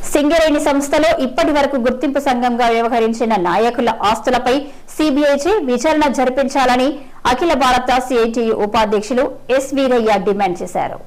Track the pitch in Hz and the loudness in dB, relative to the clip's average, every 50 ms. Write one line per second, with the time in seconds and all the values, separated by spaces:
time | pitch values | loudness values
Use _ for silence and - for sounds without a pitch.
0 | - - - 311 285 294 339 330 320 311 294 294 302 311 277 277 277 - - 302 | -6 -2 0 0 2 2 2 2 2 2 2 0 0 0 0 0 0 0 0 0
1 | 302 320 320 - 262 247 254 - 330 302 294 294 277 269 277 269 226 254 254 254 | 2 2 0 0 -2 -4 -2 -2 0 0 2 0 0 0 -2 -2 -2 -2 -2 -2
2 | - 294 269 294 277 294 247 240 240 247 240 233 247 233 233 226 233 226 240 233 | -4 -2 -2 -2 -2 -2 -2 0 -2 -2 0 0 0 0 0 0 0 0 0 0
3 | 226 226 226 226 240 226 226 202 175 170 175 196 226 240 233 - 247 233 - - | 0 0 0 -2 0 0 0 0 0 0 0 2 0 0 0 0 -2 -2 -2 0
4 | - 202 226 226 - 277 247 240 240 254 247 285 285 - - - - - - - | 0 0 0 0 0 0 0 0 2 0 0 0 -2 -6 -14 -16 -18 -16 -4 0
5 | 311 311 269 277 294 285 285 277 285 339 427 440 302 254 247 240 240 320 311 302 | 0 2 2 2 2 2 2 2 2 0 0 0 0 0 -2 0 2 2 2 2
6 | 302 285 247 - 254 254 254 277 277 247 - 277 262 247 247 247 254 277 311 - | 2 0 2 2 0 0 2 0 -2 0 0 2 2 2 2 2 2 0 -2 -4
7 | - - - - - 330 254 254 359 339 320 254 269 254 254 247 247 254 247 254 | -12 -16 -18 -6 -2 -2 0 0 0 0 2 2 2 2 2 2 2 2 0 0
8 | 254 - 269 233 226 226 226 254 233 220 220 - 202 208 208 233 220 208 214 208 | 0 0 0 0 0 0 0 -2 0 0 0 0 -2 0 2 2 2 2 2 -2
9 | 208 - 262 247 277 - - - - - 247 269 269 - 302 269 269 262 254 247 | -2 0 0 0 0 -2 -4 -10 -4 0 0 0 0 -2 -2 0 0 2 2 2
10 | 220 220 214 196 185 214 202 202 202 185 175 - 180 180 - 185 143 127 - - | 2 2 2 2 2 0 0 0 0 -2 -2 -4 -8 -6 -4 -4 -4 -4 -8 -12
11 | - | -14